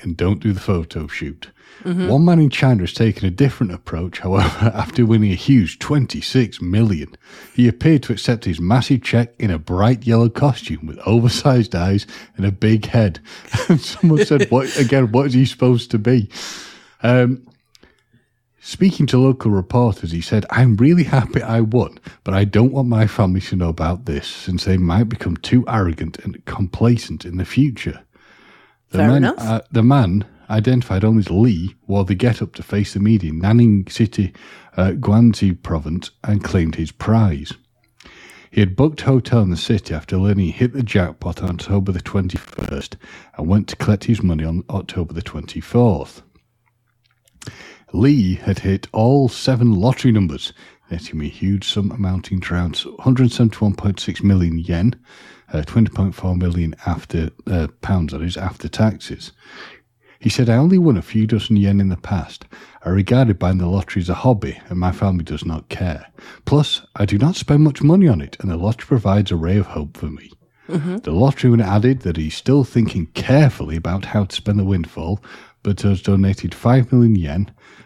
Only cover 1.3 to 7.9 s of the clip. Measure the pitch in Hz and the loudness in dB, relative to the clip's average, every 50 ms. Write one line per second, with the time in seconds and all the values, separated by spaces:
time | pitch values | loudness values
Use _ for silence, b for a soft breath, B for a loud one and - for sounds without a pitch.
1.3 | 71 - - - _ B B B B B B 180 175 180 - - 120 139 165 175 | -12 -14 -20 -20 _ B B B B B B -6 -4 -4 -2 0 2 4 4 4
2.3 | 175 165 151 139 - - - 131 123 101 90 85 - - 117 110 101 - 104 95 | 6 4 4 2 2 2 2 2 2 2 0 -4 -2 0 0 0 0 0 -4 -4
3.3 | 90 - 139 139 - - 127 95 87 87 - - - 82 87 90 - - - 92 | 0 0 0 0 0 -4 -6 -6 -6 -10 -10 -10 -8 -8 -8 -8 -10 -8 -4 -2
4.3 | 95 95 92 80 - - 107 117 - 107 - - - 127 117 107 113 110 107 101 | 0 2 0 0 0 0 -2 0 0 -2 -4 -2 0 0 2 4 4 4 4 2
5.3 | 92 87 - - 139 127 92 80 - _ - - 147 147 127 - - - - - | 0 -2 2 4 4 4 4 2 -4 _ -6 -2 0 0 0 -2 -4 -10 -10 -2
6.3 | - 131 120 95 - - 95 90 92 107 113 107 98 76 69 - - B B B | 0 0 0 0 -4 -8 -6 -2 2 2 2 2 0 -4 -6 -12 -16 B B B
7.3 | B B B B B - 123 120 110 - 151 160 | B B B B B 2 2 2 2 2 2 4